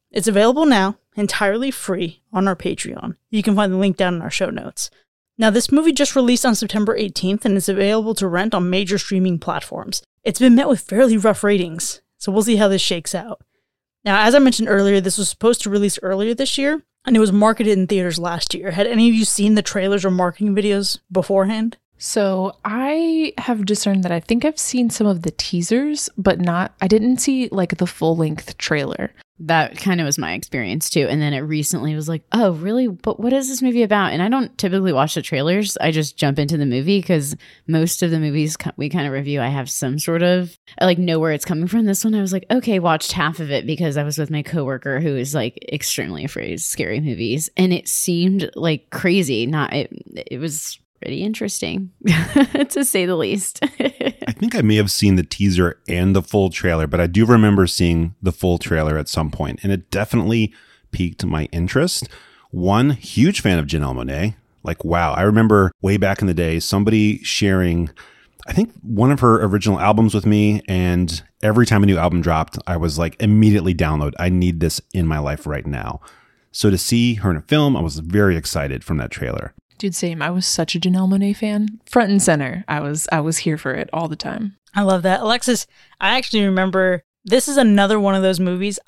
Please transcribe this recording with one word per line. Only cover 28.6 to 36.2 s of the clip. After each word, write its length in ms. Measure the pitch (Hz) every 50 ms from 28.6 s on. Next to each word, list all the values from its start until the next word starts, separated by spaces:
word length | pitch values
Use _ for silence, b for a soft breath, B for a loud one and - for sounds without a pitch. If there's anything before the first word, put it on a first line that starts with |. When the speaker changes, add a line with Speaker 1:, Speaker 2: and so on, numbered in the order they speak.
| - - 156 147 135 - - - - - - b b _ _ -
Speaker 3:
That 380 | 165 156 165 160 147 - 147
kind 240 | - - 196 180 170
of 40 | 160
was 140 | 139 151 -
my 140 | 110 78
experience 580 | 87 - - - - 131 110 90 107 160 - -
too. 160 | - 165 139 -
And 140 | 139 151
then 100 | 151 147
it 80 | 143 131
recently 540 | 151 151 156 151 147 - 185 139 127 151 151
was 140 | 151 151 160
like, 140 | 165 156 - _
"Oh, 200 | - 233 226 190
really? 360 | 165 151 170 202 226 254 262 226
But 320 | 180 - - 226 - -
what 120 | 214 240
is 160 | 262 277 262 262
this 140 | 269 247
movie 220 | 262 254 233 240 226
about?" 280 | 196 214 202 190 -
And 80 | - 160
I 80 | 180 214
don't 280 | 254 269 240 - - -
typically 340 | - 180 185 196 190 185
watch 220 | 147 131 139 151 -
the 80 | 160
trailers. 540 | - - - 131 143 165 180 208 208 190 - -
I 120 | - -
just 240 | 147 160 151 139 -
jump 240 | -